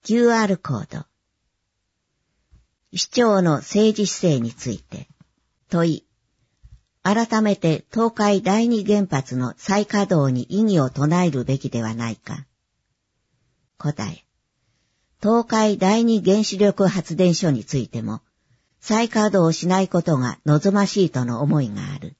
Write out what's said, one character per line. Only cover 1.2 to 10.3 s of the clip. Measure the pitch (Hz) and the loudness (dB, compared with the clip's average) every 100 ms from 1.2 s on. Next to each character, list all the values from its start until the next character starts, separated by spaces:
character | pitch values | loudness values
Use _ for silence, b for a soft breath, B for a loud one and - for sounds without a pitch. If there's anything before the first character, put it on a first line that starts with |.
| _ _ _ _ _ _ _ _ _ _ _ _ _ _ _ _ _ | _ _ _ _ _ _ _ _ _ _ _ _ _ _ _ _ _
市 | 185 - | -10 -4
長 | - 233 202 | 0 2 4
の | 175 143 | 2 0
政 | 143 202 220 214 | 0 2 2 2
治 | 202 | -4
姿 | - 180 139 | -2 0 0
勢 | |
に | 117 | -2
つ | - 123 | -8 -10
い | 98 | -10
て、 | _ - - _ _ _ _ _ _ | _ -18 -18 _ _ _ _ _ _
問 | 170 170 | 0 0
い、 | 147 _ _ _ _ _ _ - - _ _ | -2 _ _ _ _ _ _ -20 -20 _ _
改 | 180 208 226 220 | -2 0 0 0
め | 214 196 | 0 0
て | 165 156 _ | 0 -2 _
東 | 220 226 | -2 -2
海 | 226 208 196 | 0 0 2
第 | 180 208 233 | 2 0 2
二 | 226 | 0
原 | 185 208 190 | 0 0 0
発 | 139 - 127 | -4 -4 -6
の | 123 - | -6 -8
再 | - 196 208 | -2 -2 0
稼 | 302 - | -2 0
働 | 175 139 | 2 2